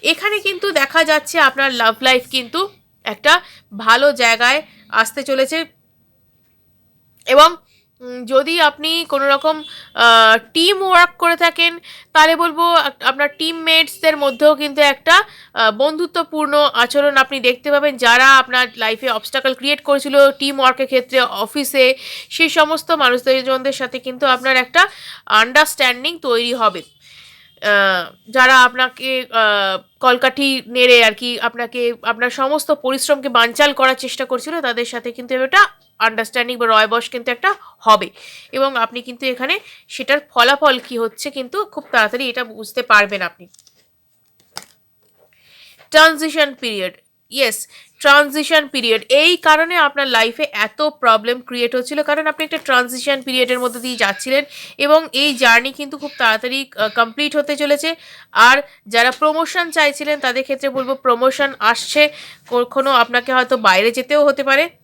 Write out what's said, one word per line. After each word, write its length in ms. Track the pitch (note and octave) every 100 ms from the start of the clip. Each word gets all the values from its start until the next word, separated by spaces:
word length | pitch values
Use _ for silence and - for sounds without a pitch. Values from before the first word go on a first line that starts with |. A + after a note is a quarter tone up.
এখানে 360 | D4 D#4+ G4+ G#4
কিন্তু 340 | G4 F4+ G4+
দেখা 320 | D#4+ C#4 D#4+
যাচ্ছে 320 | D#4 D4+ D4+ E4+
আপনার 340 | C#4 C4+ C4+
লাভ 220 | B3 A3+ A3
লাইফ 200 | C4 B3+ B3+
কিন্তু 380 | C4 A#3+ E4+ G4 _ _ _
একটা 360 | - G#3+ D4 F4 - - _ G3+
ভালো 340 | A3 A#3+ C#4+
জায়গায় 500 | B3+ A#3 A3 A#3+ C4 D4+ _ _
আসতে 340 | A3 A3 -
চলেছে। 420 | C4+ C4 C4+ D#4+ D#4+ _ _ _ _ _ _ _ _ _ _ _ _ _ _ _ -
এবং, 300 | C4+ D#4+ E4+ _ _ _ _
উম, 260 | B3 B3 A#3
যদি 340 | C4 C#4+ E4+
আপনি 440 | D4+ D4 D#4 E4 E4
কোনো 200 | C#4 C#4
রকম, 340 | C#4 D#4 D#4 D4+ - -
আহ, 420 | - A#3 A3+ A3 A3+ A3+
টিম 280 | D#4+ F4 G4
ওয়ার্ক 300 | F#4+ F4+ F4 -
করে 180 | E4+ E4+
থাকেন, 420 | E4+ E4+ E4+ E4+ - - _
তাহলে 240 | D#4+ D#4 E4
বলবো 260 | E4+ D#4
আক-, 420 | E4+ E4 C#4+ -
আপনার 240 | B3+ C4+ D4 -
টিমমেটসদের 760 | D#4+ E4 D#4+ D#4+ D#4+ - D#4+ D4+
মধ্যেও 380 | C#4 A#3+ D4+
কিন্তু 260 | D4 D4 C#4
একটা, 360 | D4 C#4 - F4+
আহ, 520 | G#4+ - - - A3
বন্ধুত্বপূর্ণ 840 | G#3 C#4+ D#4 F4 F4 D#4+ D#4 D4 D4 D4
আচরণ 420 | A#3 A#3+ C#4+ C#4+ C4+
আপনি 240 | C4 C4+
দেখতে 300 | A#3+ B3 D4
পাবেন। 260 | C#4+ D4 B3+
যারা 400 | A#3+ A#3+ C4+ C4+
আপনার 280 | B3+ B3+ B3 A#3
লাইফে 320 | A3 A3+ B3+
অবস্ট্যাকল 440 | A3 - C4+ C4
ক্রিয়েট 260 | C4 C4+ D4
করেছিল 480 | - C#4 C#4 C#4 C#4
টিম 300 | C#4 C#4 C4+
ওয়ার্কের 260 | B3+ B3+ C4
ক্ষেত্রে, 340 | B3+ B3+ B3+
অফিসে, 720 | B3 F#3+ A3 D4 C4+ C#4 B3+ C4 - - -
সেই 180 | - E4
সমস্ত 420 | D#4+ D4+ D#4 -
মানুষজনদের 840 | D#4+ B3+ B3 B3+ C4 B3+ C4 C4+
সাথে 260 | C4+ B3+ C4
কিন্তু 280 | B3+ B3+ C#4
আপনার 300 | B3+ C4 C4
একটা 320 | B3+ E4+ G4 - - - -
আন্ডারস্ট্যান্ডিং 920 | G#3+ A3+ C#4 D4+ - C4 B3 C#4+ E4+
তৈরি 360 | C4+ A#3 A#3+
হবে। 280 | A#3+ A3 F3
আহ, 1200 | - _ _ - - _ _ _ G#3 G3+ G3 F#3 E3+ _ -
যারা 300 | B3+ B3+ C4
আপনাকে, 640 | B3 B3 B3+ - C4 C4 B3+
আহ, 520 | A3+ G#3+ G#3 G3 F#3+ _ _
কলকাঠি 600 | B3+ B3 C4 C4 C#4 C4 G#3+
নেড়ে 380 | B3 B3 A#3+
আর 80 | A3+
কি 280 | G#3 A#3+ A#3+
আপনাকে, 520 | A#3 A#3 A#3+ B3 A#3+ A#3
আপনার 280 | A#3 A3+ B3
সমস্ত 400 | B3 C4 D4+ D4+
পরিশ্রমকে 580 | D4 B3+ C4+ C#4+ C#4 C4+
বানচাল 440 | A#3+ A#3 A#3 D4
করার 220 | C#4 C4
চেষ্টা 300 | C4 C4 -
করছিল, 360 | C4 B3 D4 E4+
তাদের 240 | C4+ A#3
সাথে 280 | A#3 A#3+ A#3+
কিন্তু 220 | A#3+ B3
একটা 340 | B3+ C4 F#4+ G4+ _ _ _
আন্ডারস্ট্যান্ডিং 580 | A3 A3 A3 B3 A#3+ A#3+
বা 100 | A#3
রয়বশ 440 | A3 G#3+ A#3 A#3
কিন্তু 200 | B3 A#3+
একটা 240 | B3 F#4+ G4+ - _
হবে, 320 | A3 G#3 F#3 _ - - -
এবং 240 | B3+ C4+ B3+
আপনি 260 | A3+ A#3+
কিন্তু 240 | B3 A#3+ C4
এখানে 320 | B3 C4 F#4+ - - _
সেটার 300 | - B3 C#4+ _
ফলাফল 440 | - A#3+ C#4 D4+ B3+
কী 200 | - A#3+
হচ্ছে 320 | A3+ - D4
কিন্তু 340 | C#4 B3+ G4
খুব 200 | G4+ - -
তাড়াতাড়ি 320 | A#3+ G#3+ B3 C4
এটা 160 | B3
বুঝতে 380 | A#3 G#3+ G#3+ -
পারবেন 400 | B3 G#3 G3+ G3
আপনি। 240 | F3 _ F3 _ _ _ _ _ _ _ _ _ _ - - _ _ _ _ _ _ _ _ _ - _ _
ট্রানজিশন 640 | D#4 D#4+ D4+ D#4 D4+ C#4+
পিরিয়ড, 380 | B3+ A#3+ G#3 F#3 - _ _ _
ইয়েস, 380 | B3 B3 G#3 - - _ _
ট্রানজিশন 680 | C#4+ C#4+ D4 D4 D4 D#4 C#4+
পিরিয়ড। 340 | C4+ A#3 A3 -
এই 280 | C4+ D#4+ F4+
কারণে 400 | D#4+ D#4 E4 F4
আপনার 300 | D4 C#4+ C4+
লাইফে 400 | A#3 A3+ A#3 D4+
এত 300 | G#3 G#3+ -
প্রবলেম 580 | D4+ D4+ A#3+ A3 A3+ B3
ক্রিয়েট 340 | B3 A#3+ A#3
হচ্ছিল, 280 | B3+ B3 D4
কারণ 240 | D4+ D4 D#4
আপনি 180 | D4+
একটা 140 | D#4 D#4
ট্রানজিশন 640 | - B3+ B3 B3+ C#4 C#4
পিরিয়ডের 360 | C4 B3+ B3 B3
মধ্যে 220 | B3 A#3
দিয়ে 160 | B3 A#3+
যাচ্ছিলেন, 480 | G3+ G3 B3+ C4+ C#4 - - -
এবং 300 | C#4+ D#4 D#4+
এই 220 | C4 D4
জার্নি 380 | B3 B3 A#3 C4
কিন্তু 260 | C4 C#4 C#4+
খুব 120 | D4 -
তাড়াতাড়ি, 520 | A#3 A3 B3 C4+ C4 -
আহ, 120 | G#3+
কমপ্লিট 480 | A#3 A3+ A3+ D4 D4
হতে 200 | C#4+ D4
চলেছে। 380 | D4 C#4+ D#4+ E4 - - _
আর 300 | - A#3+ C4+ C#4+ _ G3+
যারা 220 | A#3 A#3+
প্রমোশন 600 | B3 D4+ D#4 E4 F#4 E4+
চাইছিলেন, 500 | D#4+ D4 C#4+ D4+ D4
তাদের 220 | C4 B3
ক্ষেত্রে 260 | C4 C4+ C#4
বলবো 260 | C4 B3+
প্রমোশন 580 | C4 C4 A#3 C4 C4 C#4 C4+
আসছে, 500 | A3 A#3 - D4 D4 - - - _
কখনো 400 | A#3+ A#3+ C4+ C4+
আপনাকে 420 | B3+ A#3 B3 B3
হয়তো 240 | B3+ B3 B3+
বাইরে 340 | G#3+ F#3 A3+
যেতেও 360 | B3 B3+ D4 D4
হতে 140 | C#4
পারে 260 | C4+ C4+ E4 _